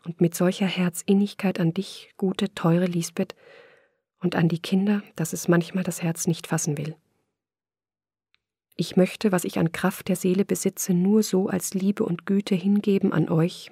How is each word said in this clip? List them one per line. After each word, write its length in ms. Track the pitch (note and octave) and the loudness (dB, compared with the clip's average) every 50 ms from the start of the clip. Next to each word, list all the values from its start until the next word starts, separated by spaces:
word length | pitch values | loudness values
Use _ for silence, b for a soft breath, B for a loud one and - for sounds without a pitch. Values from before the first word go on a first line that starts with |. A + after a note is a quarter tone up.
| - | -12
und 140 | E3+ E3 - | -8 0 2
mit 160 | F3 E3 - | 2 2 2
solcher 320 | - F3+ F3+ F#3 - G3 | 2 2 2 2 2 0
Herzinnigkeit 920 | F3 E3+ F3+ F3+ F3 - - - - G3 G3 G3+ G3+ - - - F#3 F#3 - | -2 0 0 0 -2 -2 -2 0 2 4 4 4 2 -2 -2 -2 -2 0 2
an 120 | E3+ E3 E3 | 0 0 0
dich, 400 | F#3+ G3 - - - - - _ | -2 -6 -8 -10 -18 -20 -18 _
gute, 360 | - G3 F#3 - - G3 F#3 - | -4 -2 -2 -2 -2 -4 -6 -4
teure 320 | - - E3 E3 F3 F#3 | 0 2 2 4 4 2
Lisbeth, 500 | F3+ F3 E3+ E3 - - - F#3+ - - b b b b b b b b b b b b b b b _ - | 0 -2 -2 -4 -4 -4 -6 -6 -6 -6 b b b b b b b b b b b b b b b _ -6
und 160 | F3+ F3 - | -4 -2 0
an 140 | - E3 E3 | 2 2 2
die 100 | F3 E3 | 0 -2
Kinder, 420 | - - G3 F#3+ G3 G#3 G#3 G#3 - - - | -4 -2 0 0 2 2 0 -2 -4 -8 -8
dass 160 | - D#3 - | -8 -6 -6
es 160 | F#3 E3+ - | -6 -6 0
manchmal 380 | - E3+ F3 E3+ - - F#3 F3 | 2 2 2 2 0 -4 -4 -4
das 180 | F3+ E3+ - F3 | -4 -6 -4 -4
Herz 240 | E3 E3 - - | -4 -4 -2 -2
nicht 180 | F3 E3 - - | -4 -4 -4 -4
fassen 320 | - E3 E3 - D#3+ C#3+ | -4 -4 -4 -2 -4 -4
will. 180 | D3+ D3 D#3 D#3+ _ _ _ _ _ _ _ _ _ _ _ _ _ _ _ _ _ _ _ _ _ _ _ _ _ _ _ _ _ _ _ _ _ _ _ _ | -4 -6 -8 -10 _ _ _ _ _ _ _ _ _ _ _ _ _ _ _ _ _ _ _ _ _ _ _ _ _ _ _ _ _ _ _ _ _ _ _ _
Ich 220 | - E3 - - | -4 -4 0 4
möchte, 340 | F3+ F#3 F3+ - - - G#3 | 4 4 2 2 -2 0 0
was 140 | F#3 - - | 0 0 -2
ich 140 | G3 - - | -2 -2 0
an 120 | E3+ E3 | 0 0
Kraft 380 | - - - F#3 - - - - | 0 0 -2 -2 -2 -2 -4 -4
der 60 | F3+ | -2
Seele 280 | - - F#3 F#3 G3 G3+ | 0 0 0 2 2 0
besitze, 500 | - F#3+ - - G3 - - - - F3+ | 0 0 -2 -2 -4 -4 -4 -2 0 2
nur 300 | F3 F3+ G3 G#3+ A3 G#3+ | 2 4 4 4 4 4
so 240 | - - F#3 F#3+ | 2 2 0 0
als 260 | - G3 F3+ - - - | 0 -2 -4 -4 -4 -4
Liebe 300 | F#3 F#3+ G3+ G3+ - - | -2 0 0 0 0 0
und 220 | - E3+ F3 - | -2 -2 -4 -2
Güte 280 | - G3 G3+ - - G3+ | 0 0 0 0 0 -2
hingeben 600 | E3+ F3+ G3+ G3+ G#3 - G#3 G3 F#3+ F#3+ F#3+ - | 0 2 2 2 2 2 2 2 2 2 2 2
an 160 | D#3+ D#3 - | 2 2 2
euch, 420 | E3+ D#3+ E3 F3+ - - - - | 2 2 2 0 -2 -6 -18 -12